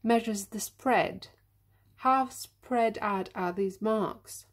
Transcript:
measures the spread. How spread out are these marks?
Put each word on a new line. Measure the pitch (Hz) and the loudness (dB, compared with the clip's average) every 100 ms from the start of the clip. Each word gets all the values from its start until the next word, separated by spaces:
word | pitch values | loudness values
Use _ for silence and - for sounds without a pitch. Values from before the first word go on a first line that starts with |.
measures | 226 233 233 208 - | 2 2 2 -6 -6
the | 214 | -8
spread. | - _ - 170 - - - _ _ _ _ _ _ _ | -10 _ 2 2 2 -4 -16 _ _ _ _ _ _ _
How | 262 262 254 | 2 2 2
spread | - - _ - 247 226 214 | -6 -16 _ -2 2 2 0
out | 208 196 185 - | -2 -2 -4 -4
are | 180 | -4
these | 180 196 185 | -2 -4 -2
marks? | 214 220 196 - - - - | 0 0 0 -6 -16 -18 -18